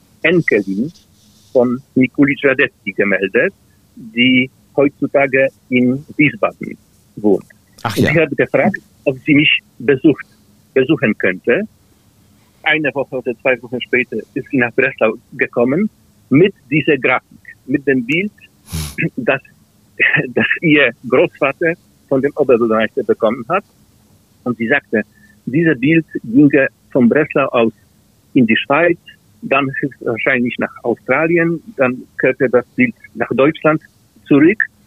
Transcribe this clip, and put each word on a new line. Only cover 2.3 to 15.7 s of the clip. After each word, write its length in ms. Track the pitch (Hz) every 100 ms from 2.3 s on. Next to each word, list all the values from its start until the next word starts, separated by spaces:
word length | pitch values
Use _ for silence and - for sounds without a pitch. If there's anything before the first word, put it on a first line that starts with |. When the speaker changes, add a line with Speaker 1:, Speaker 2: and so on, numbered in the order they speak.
| 131
Speaker 1:
Radecki 480 | 139 131 127 - -
gemeldet, 600 | - 101 95 98 117 180 - _ _ _ -
die 540 | 220 117 127 127 131 _ _ -
heutzutage 720 | 143 - 139 139 139 131 135 - -
in 340 | 127 123 135 - -
Wiesbaden 600 | 151 - 90 - - - _ _ _ -
wohnt. 280 | 104 95 - _ _ -
Speaker 2:
Ach 140 | 113 123
Speaker 1:
Und 80 |
Speaker 2:
ja. 80 | -
Speaker 1:
sie 80 | 160
hat 160 | 156 -
gefragt, 400 | 127 131 170 190 - _
ob 140 | - 131
sie 100 | -
mich 260 | 143 151 - - -
besucht, 480 | 127 135 160 135 - _ _ _ _
besuchen 420 | 131 131 156 113 101
könnte. 440 | 101 90 - 147 220 _ _ _ _ _ _ _ _ _
Eine 320 | 160 156 143
Woche 220 | 139 127 131
oder 140 | 127 117
zwei 180 | 135 123
Wochen 180 | 120 120
später 340 | - 127 123 113 -
ist 140 | - -
sie 60 | 135
nach 160 | 120
Breslau 420 | - 131 - 110 - _
gekommen 580 | 127 123 127 123